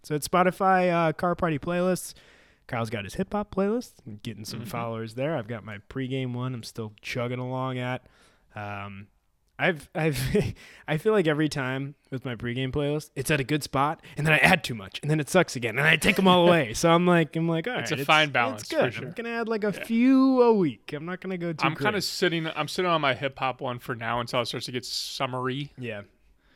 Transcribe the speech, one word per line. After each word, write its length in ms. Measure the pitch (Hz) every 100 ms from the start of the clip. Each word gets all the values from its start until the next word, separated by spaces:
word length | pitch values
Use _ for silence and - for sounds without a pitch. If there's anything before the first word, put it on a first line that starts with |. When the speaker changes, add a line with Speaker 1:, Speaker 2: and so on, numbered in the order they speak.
Speaker 1:
So 100 | -
it's 120 | 151 -
Spotify, 640 | 180 180 175 190 185 180
uh, 200 | 170 165
Car 220 | 151 180
Party 240 | 170 175 147
playlists. 560 | - 175 185 175 - - - _ _ _ -
Kyle's 220 | 120 113
got 140 | 110
his 100 | 101
hip-hop 400 | - 190 208 208
playlist. 400 | - 196 240 - - -
I'm 140 | 104
getting 220 | 117 107
some 160 | 107 113
Speaker 2:
Mm-hmm. 80 | 107
Speaker 1:
followers 460 | 117 117 113 113
there. 220 | 113 143 156
I've 120 | 113
got 160 | 113
my 140 | 101 104 -
pregame 420 | 135 131 135 131
one 220 | 120 127
I'm 80 | 127
still 300 | 107 - 107 104
chugging 360 | - 127 123 123
along 380 | 127 131 131 127
at. 280 | 123 127 - _ _ _ _
Um, 540 | 110 104 101 101 98 101 _ _ _ _ -
I've, 300 | 156 156 -
I've, 240 | - 156 127 131 202 135 - -
<laughs> 180 | - -
I 80 | 151
feel 160 | 214
like 140 | 214 160
every 220 | 151 156
time 460 | 147 127 135 139 - _
with 140 | 131
my 100 | 131
pregame 380 | 113 120 120 131
playlist, 380 | 139 143 151 -
it's 160 | - 131
at 80 | 151
a 40 |
good 180 | 123 151
spot, 380 | - 135 143 165 - -
and 100 | 151
then 60 |
I 40 | 151
add 260 | 151 180
too 100 | -
much, 240 | 113 92 -
and 80 | 147
then 100 | 156
it 80 | 139
sucks 260 | 185 165 127
again, 220 | 117 110
and 80 | 156
I 100 | 160
take 220 | - 202
'em 80 | 190
all 200 | 180 175
away. 240 | 170 113
Speaker 2:
<laughs> 80 | -
Speaker 1:
So 80 | 170
I'm 160 | 170 175
like, 300 | 170 156 165
I'm 120 | 165
like, 200 | 165 196
"All 100 | 240
Speaker 2:
It's 120 | 117
Speaker 1:
right, 80 | 147
Speaker 2:
a 40 |
Speaker 1:
it's, 40 | 151
Speaker 2:
fine 180 | 156 151
Speaker 1:
it's 40 |
Speaker 2:
balance, 360 | 127 117 107 -
Speaker 1:
good. 100 | 320
Speaker 2:
for 60 |
Speaker 1:
I'm 80 | 143
Speaker 2:
sure. 180 | 123 135
Speaker 1:
gonna 180 | 170 226 233
add, 80 | 220
like, 140 | 220
a 80 | 208
Speaker 2:
Yeah. 100 | -
Speaker 1:
few 580 | - 226 254 262 269 254
a 100 | 240
week. 380 | 220 160 107 -
I'm 120 | 147
not 160 | 165 180
gonna 180 | 190 180
go 140 | 170
too 120 | 160 139
Speaker 2:
I'm 80 | 160
kinda 160 | 208
Speaker 1:
crazy." 140 | 208 -
Speaker 2:
sitting, 400 | - 180 165 160
I'm 180 | - 147
sitting 220 | - 185
on 100 | 165
my 140 | 143
hip-hop 460 | 123 139 - 131 123
one 180 | 131 123
for 160 | -
now 260 | 117 117 120
until 200 | 120 131
it 60 | 117
starts 200 | 127 -
to 60 |
get 120 | 123
summery. 880 | - - - - 135 127 127 135 139 -
Speaker 1:
Yeah. 240 | 120 104 101 _ _ _ _